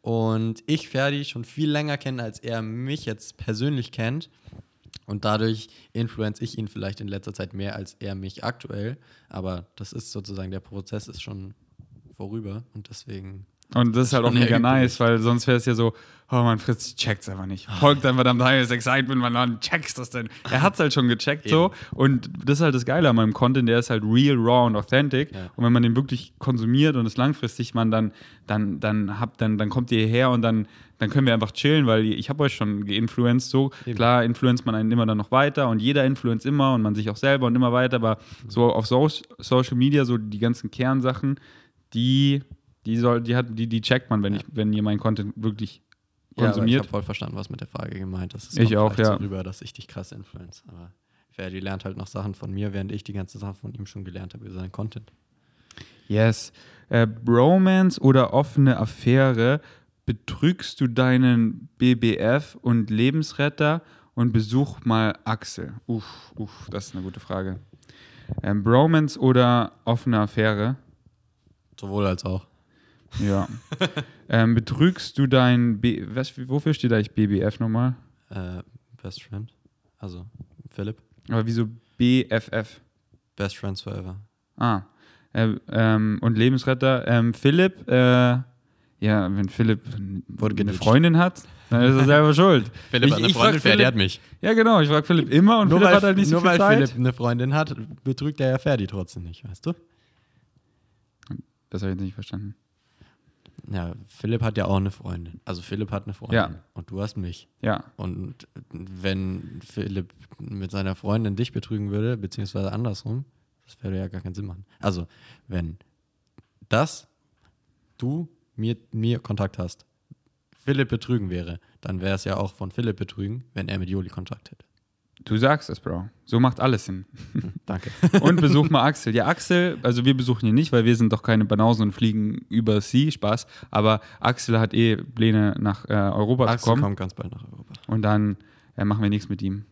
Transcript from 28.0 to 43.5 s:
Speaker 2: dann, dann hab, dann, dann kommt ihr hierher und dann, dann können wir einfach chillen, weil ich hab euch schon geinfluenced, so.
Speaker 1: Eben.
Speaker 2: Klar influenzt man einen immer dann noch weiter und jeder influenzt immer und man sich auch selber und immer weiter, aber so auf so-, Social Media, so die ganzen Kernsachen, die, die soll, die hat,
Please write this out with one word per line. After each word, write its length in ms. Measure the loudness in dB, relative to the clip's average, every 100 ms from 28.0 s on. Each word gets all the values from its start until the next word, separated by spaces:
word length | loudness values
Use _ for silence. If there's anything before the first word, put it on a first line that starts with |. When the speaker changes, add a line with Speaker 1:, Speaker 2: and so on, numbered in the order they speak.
| 0 -6 -20 -20
Speaker 2:
dann, 340 | -6 -4 -4 -4
dann 400 | -2 -2 -4 -6
hab, 180 | -8 _
dann, 180 | -2 0
dann 120 | -2
kommt 220 | -2 0
ihr 80 | 0
hierher 240 | 2 2 2
und 120 | 2
dann, 240 | 2 0 -4 -12 -20 _
dann 100 | -2
können 160 | 2
wir 80 | 2
einfach 180 | 2 0
chillen, 360 | 0 2 4 4
weil 160 | 2
ich 240 | 2 -2 -6
hab 120 | -2
euch 120 | -2
schon 300 | -2 -4 -4
geinfluenced, 640 | -4 -2 -2 0 2 2 2
so. 220 | 0 0 -4
Speaker 1:
Eben. 100 | -10
Speaker 2:
Klar 280 | 0 2 4
influenzt 400 | 2 2 2 2
man 100 | 0
einen 160 | -2 0
immer 140 | 0
dann 120 | 0 -2
noch 140 | 0
weiter 380 | 2 2 0 0
und 100 | 0
jeder 240 | 0 2
influenzt 400 | 2 0 -2 -2
immer 280 | -2 0 2
und 80 | 2
man 120 | 0
sich 140 | -2 -4
auch 60 | -2
selber 300 | 0 2 2
und 80 |
immer 160 | 2 2
weiter, 240 | 2 2
aber 220 | 0 0 -2 -6 -20 -6
so 240 | 2 4
auf 120 | 2
so-, 220 | 2 2 2 -2 -16 -18
Social 400 | 0 2 2 2
Media, 260 | 2 2
so 120 | 2 -2
die 220 | -4 -2
ganzen 300 | -2 -2 -8
Kernsachen, 720 | -4 -2 0 -2 -2 -4 -4 -10 -20 _ _ _
die, 480 | -2 2 4 4 2 -4 -20 _ _
die 120 | -4 0
soll, 240 | 2 2
die 140 | 0
hat, 120 | -2 -2